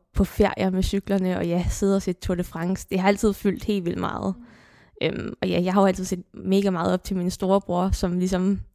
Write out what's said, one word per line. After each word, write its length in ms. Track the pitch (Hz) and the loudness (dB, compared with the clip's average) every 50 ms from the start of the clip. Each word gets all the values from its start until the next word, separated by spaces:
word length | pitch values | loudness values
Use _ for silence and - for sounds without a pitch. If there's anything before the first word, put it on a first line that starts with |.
| _ _ - | _ _ 0
på 100 | - 196 | 0 0
ferier 460 | - - - 202 - - - 185 185 | 2 2 2 2 2 2 0 0 0
med 120 | 185 185 | 2 2
cyklerne, 560 | 190 - 202 196 - - 196 190 190 185 180 - | 0 0 0 -2 -2 0 0 0 0 0 -2 -2
og 80 | 170 | -2
ja, 180 | 170 170 180 175 - | 0 0 0 0 -2
siddet 260 | - - 208 196 196 | -2 0 2 2 2
og 60 | 196 | 2
set 160 | - 185 180 - | 0 -2 -4 -4
Tour 160 | - - 180 | -2 -4 -2
de 100 | 175 180 | -2 -4
France. 420 | - - 165 170 180 190 - - - | -6 -6 -6 -4 -4 -4 -4 -4 -4
Det 100 | 190 185 | -2 0
har 80 | 185 202 | 2 2
altid 240 | 202 - - 208 | 2 2 2 0
fyldt 320 | 196 - - 202 185 - - | 0 2 0 0 0 0 -2
helt 200 | - 208 196 170 | -2 -2 0 0
vildt 160 | 175 175 180 | -2 -4 -2
meget. 340 | - - - - - 190 185 - - - - - - - - - - _ - - | -4 -4 -4 -4 -4 -4 -4 -6 -10 -20 -20 -20 -20 -20 -20 -20 -20 _ -8 -4
Øhm, 300 | - 160 - - - - - - | -2 -2 -2 -2 -6 -8 -6 -4
og 60 | - 185 | -2 0
ja, 140 | 175 175 | 0 0
jeg 100 | 180 185 | 0 2
har 80 | 185 202 | 4 4
jo 60 | 196 | 4
altid 180 | 190 185 190 185 | 4 2 0 -4
set 180 | - 185 180 - _ - | -6 -6 -8 -8 _ -14
mega 360 | - - 185 190 196 196 196 | -8 -2 2 2 2 2 2
meget 220 | 185 165 170 190 | 0 0 0 0
op 120 | 180 180 - | 0 0 -2
til 120 | - 190 | -2 -4
min 140 | 185 175 185 | -2 -2 -2
storebror, 600 | - - 196 185 196 202 - - 175 175 185 190 | -4 -2 0 2 2 2 2 0 0 0 0 0
som 280 | - - - 175 175 180 | 0 0 0 0 0 0
ligesom 420 | 185 185 185 180 185 196 196 170 - - | 0 0 0 2 2 2 0 -2 -4 -12